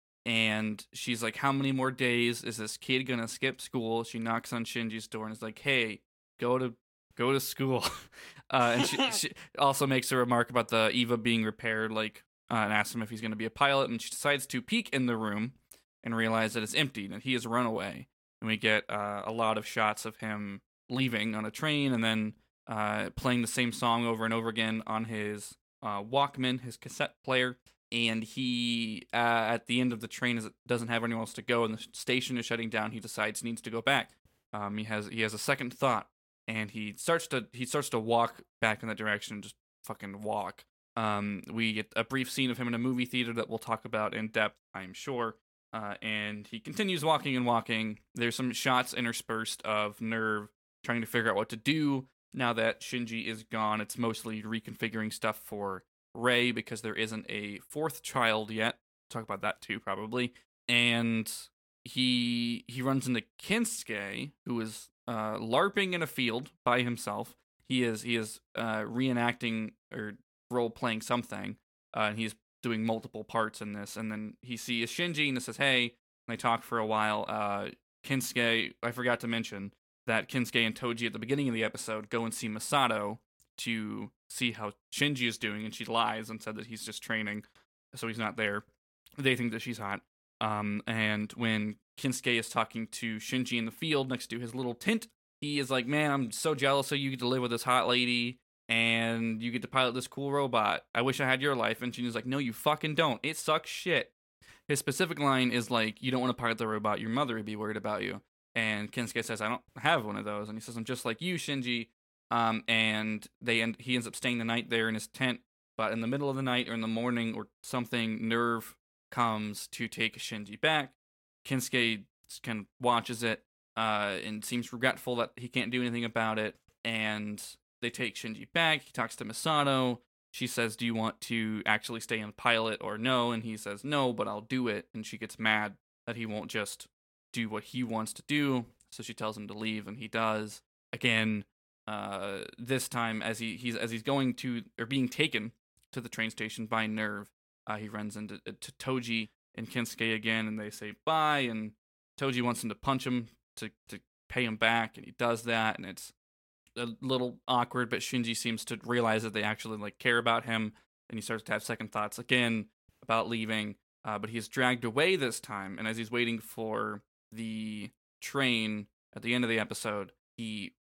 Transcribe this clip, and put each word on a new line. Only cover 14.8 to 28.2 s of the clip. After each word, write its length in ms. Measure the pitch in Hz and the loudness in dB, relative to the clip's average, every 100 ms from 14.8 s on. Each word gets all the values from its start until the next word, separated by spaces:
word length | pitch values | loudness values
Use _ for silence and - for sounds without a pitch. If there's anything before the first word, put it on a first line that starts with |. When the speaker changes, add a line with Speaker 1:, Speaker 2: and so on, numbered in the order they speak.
| - | 2
Speaker 1:
in 140 | 139 127 | 2 2
the 100 | 113 | 2
room 360 | 107 104 117 - _ - _ _ | 0 0 -2 -6 _ -20 _ _
and 120 | - 113 | -4 0
realize 380 | 113 113 110 113 | 2 4 2 0
that 80 | |
it's 100 | 107 | -2
empty, 320 | - 147 117 98 | 0 0 -2 -8
and 160 | 95 | -6
he 120 | 131 | 0
has 120 | 123 113 | 0 2
run 220 | 117 120 | 0 2
away. 400 | 110 98 - - _ _ - | 0 -4 -6 -12 _ _ -6
And 60 | 110 | -2
we 100 | 107 | 2
get, 320 | 110 107 - | 4 4 2
uh, 320 | 104 104 101 | -2 -2 -4
a 80 | 101 | -4
lot 280 | 113 113 110 | 0 2 2
of 80 | 113 | 0
shots 360 | - 107 107 | 2 2 2
of 120 | 113 - | -6 -6
him 440 | 110 104 104 98 _ _ - | -6 -4 -6 -10 _ _ -6
leaving 460 | 123 131 113 110 107 | 0 2 2 0 -2
on 100 | 107 | -4
a 60 | |
train, 420 | - 156 147 139 | -2 0 2 2
and 100 | 123 | 2
then, 300 | 113 110 107 - _ _ - | 2 2 0 -4 _ _ -6
uh, 460 | 110 107 107 98 - | -2 0 0 -2 -2
playing 280 | 131 123 | 2 2
the 40 | 113 | 2
same 240 | - 120 | 0 0
song 360 | 113 123 117 117 | 2 2 4 2
over 180 | 113 113 | 2 0
and 80 | |
over 160 | 113 113 | 0 0
again 320 | 110 110 110 - | 0 0 -2 -2
on 180 | 110 113 | -4 -2
his, 500 | 110 104 104 - - _ - | -4 -4 -6 -10 -18 _ -10
uh, 180 | 110 101 | -6 -4
Walkman, 600 | 104 135 139 135 127 127 | 0 2 2 2 0 0
his 140 | 123 - | -4 -12
cassette 380 | 127 - 147 _ | -10 -4 -4 _
player, 360 | - 127 127 123 _ _ - | 0 2 2 -2 _ _ -4
and 320 | 117 117 113 | 0 2 2